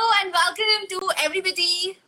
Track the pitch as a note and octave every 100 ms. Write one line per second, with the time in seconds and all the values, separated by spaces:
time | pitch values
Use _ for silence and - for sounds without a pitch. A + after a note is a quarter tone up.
0 | A4+ G#4 G4 E4+ F4 F4+ G#4+ G#4+ G4 F#4
1 | - D#4+ D4+ F#4 F#4+ E4+ F4 E4+ F4+ F#4+